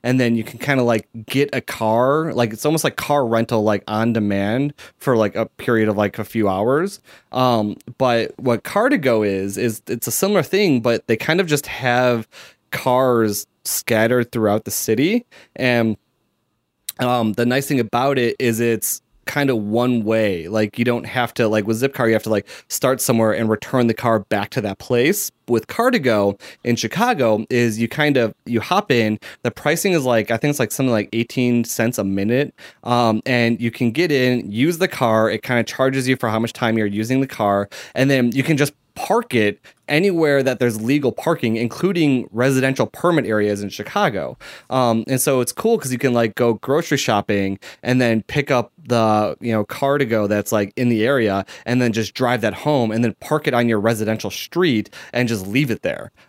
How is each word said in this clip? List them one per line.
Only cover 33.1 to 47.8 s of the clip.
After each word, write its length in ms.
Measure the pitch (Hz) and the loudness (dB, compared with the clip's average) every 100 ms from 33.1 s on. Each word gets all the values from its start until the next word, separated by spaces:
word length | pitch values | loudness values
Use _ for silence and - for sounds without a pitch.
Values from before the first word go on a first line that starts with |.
| 107 - | 0 0
and 340 | 123 117 117 | 0 2 0
you 100 | 117 | -2
can 200 | - 120 | 0 0
get 200 | 120 175 | 0 0
in, 400 | 135 127 123 - | 2 2 0 -2
use 260 | 104 151 165 | 0 0 0
the 80 | 185 | -4
car. 420 | - 120 110 110 | 0 2 4 2
It 140 | 104 | 0
kinda 200 | - 120 | -2 -2
charges 440 | 110 - 131 135 127 | -2 0 0 2 0
you 80 | 127 | 0
for 120 | 117 | 0
how 100 | 110 | -2
much 140 | 113 | -2
time 240 | - 117 110 | -2 0 0
you're 100 | 104 | 0
using 340 | 101 110 131 | -2 -2 0
the 60 | 131 | -2
car. 420 | - 104 101 101 - - - | -2 0 2 -2 -8 -8 -2
And 140 | 135 | 2
then 220 | 135 120 | 2 2
you 100 | 131 | 0
can 140 | 139 143 | 0 0
just 160 | 143 - _ | 0 -4 _
park 400 | - - 226 233 | -12 -2 0 0
it 240 | 120 104 101 - _ - | 0 0 -2 -12 _ -2
anywhere 560 | 147 196 170 151 139 | 0 2 2 2 2
that 160 | 131 120 | 2 2
there's 220 | 123 110 | 0 0
legal 300 | 113 147 131 | 0 2 0
parking, 440 | - 160 165 117 113 | 0 -2 0 0 -2
including 720 | 120 - 180 175 151 127 - | -4 -2 -2 2 2 2 -2
residential 560 | 110 131 131 131 131 120 | -2 0 2 0 0 -2
permit 380 | - 175 160 107 | 0 0 2 0
areas 360 | 107 104 101 | 0 0 -2
in 60 | 101 | -6
Chicago. 680 | - 101 208 185 98 65 69 - - - | -10 -6 -2 -2 -2 -8 -10 -18 -20 -4
Um, 340 | 131 123 113 - | 0 2 0 0
and 120 | 131 | 0
so 200 | 147 131 | 2 0
it's 100 | 120 | 0
cool 240 | - 226 233 | -2 0 0
'cause 140 | 135 | -2
you 60 | 123 | -2
can, 160 | 131 | 0
like, 220 | 120 113 - | 2 0 2
go 180 | 120 110 | 0 0
grocery 420 | - 147 165 139 | -2 -2 0 -2
shopping 600 | - 104 - 101 95 95 - - | 0 0 0 -2 -2 -6 -10 -8